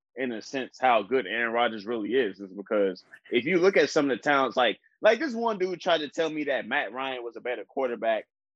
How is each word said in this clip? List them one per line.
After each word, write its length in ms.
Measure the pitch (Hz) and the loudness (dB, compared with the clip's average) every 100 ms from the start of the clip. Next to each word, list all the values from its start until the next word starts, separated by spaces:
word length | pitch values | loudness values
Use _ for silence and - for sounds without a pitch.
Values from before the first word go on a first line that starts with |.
| _ - | _ -6
in 160 | 131 | -6
a 100 | 110 | -6
sense, 360 | - 139 117 - | -8 -8 -8 0
how 240 | 131 117 | 4 4
good 240 | 98 131 92 | 2 -2 0
Aaron 240 | 113 117 | -2 0
Rodgers 340 | 117 120 110 98 | 2 0 -2 -6
really 280 | 120 104 | -4 0
is, 260 | 127 110 95 | 0 0 -2
is 100 | 98 | -14
because 500 | 95 98 107 98 92 - - - | -12 -2 2 2 -2 -12 -20 -2
if 140 | 113 | -2
you 160 | 123 185 | 2 4
look 160 | 185 196 | 4 4
at 140 | 143 | 4
some 200 | 160 143 | 2 0
of 80 | 120 | 0
the 60 | |
talents, 320 | 147 143 131 117 | 2 2 2 2
like, 240 | 120 98 _ _ | 0 0 _ _
like, 180 | 208 240 | 2 4
this 140 | 320 | 0
one 240 | 226 233 208 | -2 -2 -2
dude 240 | 185 175 | -4 -4
tried 180 | 190 165 | 0 0
to 80 | 143 | 0
tell 200 | - 160 | -2 -2
me 160 | 156 143 | -2 -2
that 200 | 127 107 | -2 -2
Matt 280 | 143 110 | -2 -2
Ryan 300 | 123 135 127 | -4 -6 -6
was 120 | 120 113 | -10 -8
a 60 | |
better 240 | 117 117 98 | -6 -6 -6
quarterback 600 | - 131 113 110 110 - _ _ | -4 -2 0 0 0 -4 _ _